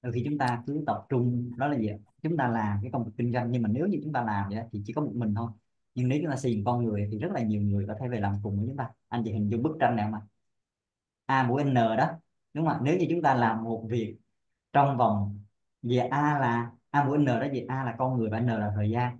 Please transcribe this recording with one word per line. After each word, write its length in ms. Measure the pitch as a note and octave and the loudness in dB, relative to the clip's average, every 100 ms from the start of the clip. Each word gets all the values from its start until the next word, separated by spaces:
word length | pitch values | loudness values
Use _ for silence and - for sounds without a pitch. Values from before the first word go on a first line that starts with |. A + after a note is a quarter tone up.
Đôi 120 | B2+ | -4
khi 100 | A#2 B2 | -4 -2
chúng 120 | D3 | 0
ta 260 | B2+ A#2 B2 | 0 -2 -4
cứ 160 | D3 - | -4 -2
tập 180 | G#2 - | -4 -2
trung 420 | C3 B2 A#2+ A#2+ A#2+ | 0 2 0 -4 -2
đó 100 | C#3+ | -2
là 100 | C#3+ | 0
gì 100 | G#2+ | -2
ạ? 100 | G2+ - _ | -4 -14 _
Chúng 140 | D#3 E3 | -4 0
ta 100 | B2 | 0
làm 300 | A2+ G#2+ G2+ | 0 0 -2
cái 80 | A#2 | -2
công 120 | C3+ A#2 | -2 -2
việc 60 | A2 | -2
kinh 160 | A#2+ | 0
doanh, 180 | A#2+ A#2+ | 0 0
nhưng 100 | B2 | 0
mà 80 | A2+ | 2
nếu 180 | A2+ F3+ | 2 2
như 120 | G3+ | 0
chúng 100 | D3+ | -2
ta 100 | C#3 | -2
làm 260 | A2+ G#2 G2 | 0 -2 -2
vậy 140 | G#2 A#2 | -4 -6
thì 100 | G#2 G2+ | -8 -6
chỉ 80 | |
có 80 | A#2+ | -4
một 100 | D3 A2+ | -2 -2
mình 200 | A2 G#2 | -2 -2
thôi. 160 | A#2 - _ _ _ - | -4 -8 _ _ _ -2
Nhưng 140 | B2 | 0
nếu 100 | C#3+ | 0
chúng 100 | F3 | 0
ta 60 | D#3+ | -2
xây 160 | C3 A2+ | -2 0
dựng 80 | G2+ | 0
con 200 | A#2+ A#2 | 0 0
người 240 | G#2 G2+ | 0 -2
thì 80 | G#2+ | -2
rất 120 | C#3+ | -4
là 80 | F3 | -2
nhiều 180 | A2+ G#2 | 0 0
người 240 | G2+ G2+ G2 | 2 0 -2
có 80 | G#2+ | -4
thể 80 | B2+ | -4
về 100 | A#2+ | -2
làm 160 | G2+ G2+ | -2 -2
cùng 140 | G#2 G2+ | -4 -2
với 100 | A2 | -4
chúng 100 | C3+ | -4
ta. 140 | B2 - _ | -8 -10 _
Anh 140 | A#2 A2 | -4 -4
chị 80 | |
hình 160 | G#2 G#2 | -2 0
dung 140 | A#2 | 0
bức 140 | C#3 D#3 | -2 2
tranh 160 | C3 A#2 | 2 2
này 100 | G#2+ | -2
không 80 | |
ạ? 80 | A2 - _ _ _ _ _ _ _ _ _ - | -4 -10 _ _ _ _ _ _ _ _ _ 0
A 180 | C3+ B2+ | 2 4
mũ 120 | C3 | 2
N 140 | C#3+ | 4
đó, 380 | B2+ A2 A2+ D#3 - _ _ _ | 4 4 4 0 -2 _ _ _
đúng 120 | C#3+ D#3+ | -2 -2
không 60 | |
ạ? 60 | C3+ | 0
Nếu 140 | B2+ F3+ | 2 2
như 80 | E3 | 2
chúng 120 | E3+ | 2
ta 140 | D3+ C3 | 2 4
làm 280 | A#2 A2 | 4 2
một 240 | A2+ A2+ A2+ | -4 -6 -2
việc 280 | A#2+ G#2+ - _ _ _ _ _ | -2 -4 -8 _ _ _ _ _
trong 240 | C#3+ C3+ B2+ | 2 4 4
vòng, 420 | A#2 G#2 G2+ G2+ - _ _ _ | 2 2 -2 -6 -14 _ _ _
về 140 | B2 B2 | 0 2
A 420 | B2 C#3+ D3 D3 | 2 2 2 2
là, 320 | B2+ A#2 A#2 - _ | 2 2 -2 -8 _
A 120 | C#3+ C#3 | 0 2
mũ 120 | D3 | 4
N 80 | C#3+ | 4
đó, 140 | A#2 C#3 | 4 0
về 120 | C3+ - | -4 -4
A 140 | C3 | -4
là 120 | C3 A2+ | -4 -2
con 200 | C3 B2+ | 0 0
người 100 | A2 | 0
và 100 | A2 | 0
N 80 | B2 | 0
là 240 | A2+ G#2 G2+ | 0 0 0
thời 140 | G#2 | 0
gian. 280 | A#2 B2 B2 | 2 -2 -4